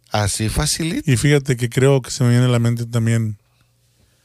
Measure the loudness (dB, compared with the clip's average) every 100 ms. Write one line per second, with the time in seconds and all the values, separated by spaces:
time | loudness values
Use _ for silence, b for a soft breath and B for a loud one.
0 | _ -2 -2 -2 -2 -2 -2 -2 -4 -4
1 | 0 0 2 2 2 -2 -2 2 4 2
2 | 0 -2 2 2 2 2 0 -2 -4 -2
3 | 0 0 -2 -6 _ _ _ _ _ _
4 | _ _